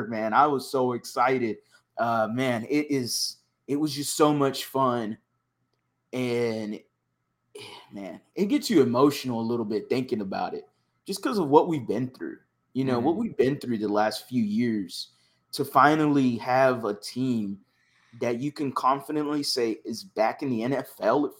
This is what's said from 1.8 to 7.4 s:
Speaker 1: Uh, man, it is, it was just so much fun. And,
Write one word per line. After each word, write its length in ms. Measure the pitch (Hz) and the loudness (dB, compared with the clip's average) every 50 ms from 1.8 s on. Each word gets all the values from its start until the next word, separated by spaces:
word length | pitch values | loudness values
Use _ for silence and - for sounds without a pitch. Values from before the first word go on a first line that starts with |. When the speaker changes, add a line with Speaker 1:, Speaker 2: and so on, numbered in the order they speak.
| _ _ _ - | _ _ _ -4
Speaker 1:
Uh, 300 | 117 117 113 113 110 107 113 | -2 0 0 0 0 -2 -2
man, 320 | 123 135 131 120 113 113 110 | -2 -2 -2 -2 -2 -2 -2
it 200 | 143 147 147 147 | -2 -2 0 0
is, 480 | 143 135 123 117 - - - - - - _ _ _ _ _ | -2 -2 -2 -4 -4 -4 -4 -6 -8 -12 _ _ _ _ _
it 100 | - 135 | -6 -2
was 160 | 147 156 151 131 | -2 -2 -2 -4
just 220 | 143 143 - - | -6 -6 -6 2
so 160 | - 156 151 147 | 4 4 4 4
much 340 | 143 139 135 131 - - | 4 2 0 0 -2 -8
fun. 520 | - - 135 135 127 120 120 113 104 110 - _ _ _ _ _ _ _ _ _ _ _ _ _ _ _ _ _ _ - | -6 -2 -2 0 0 0 -2 -4 -6 -8 -12 _ _ _ _ _ _ _ _ _ _ _ _ _ _ _ _ _ _ -8
And, 680 | 127 127 120 120 120 120 117 110 110 110 104 107 - - _ _ _ _ _ _ _ _ _ _ _ | -6 -4 -2 -2 0 0 -2 -2 -4 -6 -6 -8 -10 -12 _ _ _ _ _ _ _ _ _ _ _